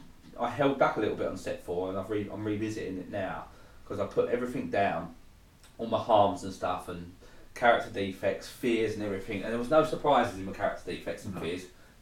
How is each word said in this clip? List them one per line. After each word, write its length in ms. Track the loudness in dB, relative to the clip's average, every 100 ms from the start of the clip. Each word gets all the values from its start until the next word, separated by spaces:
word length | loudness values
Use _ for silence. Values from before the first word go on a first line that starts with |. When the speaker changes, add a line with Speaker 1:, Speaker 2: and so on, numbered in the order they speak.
| -18 -20 -16 -6
Speaker 1:
I 100 | -4
held 280 | 2 2 4
back 180 | 2 2
a 20 |
little 160 | 0 0
bit 120 | -4
on 100 | -4
step 260 | -6 -6
four, 260 | -6 -4 -2
and 80 | -4
I've 120 | -2
re-, 200 | -4 -4
I'm 140 | -4 -4
revisiting 520 | -2 -4 -4 -6 -8
it 140 | -6
now, 340 | -6 -4 -6 -10 -18 -20 -18 -8
'cause 120 | -4
I 60 | -2
put 240 | 0 2
everything 400 | 0 -2 -4 -2
down, 440 | 2 2 0 -4 -12 -20 -20 -20 -20 -20 -10
all 100 | -2
my 120 | -2
harms 440 | 6 6 6 2
and 100 | -6
stuff, 340 | -4 -4 -4 -6
and 240 | -10 -12 -16 -20 -20 -16
character 360 | 2 6 6 4
defects, 580 | -4 -4 -2 -2 -2 -6
fears 460 | -4 0 2 2 0
and 80 |
everything, 400 | -4 -4 -4 -4
and 80 | -2
there 80 | -2
was 100 | 4
no 140 | 6 6
surprises 500 | 4 4 6 4 0
in 80 | -8
my 60 |
character 400 | -2 -2 -2 -6
defects 340 | -8 -6 -8 -8
and 100 | -6
Speaker 2:
No. 60 |
Speaker 1:
fears, 220 | -6 -6 -8 -18 -20 -6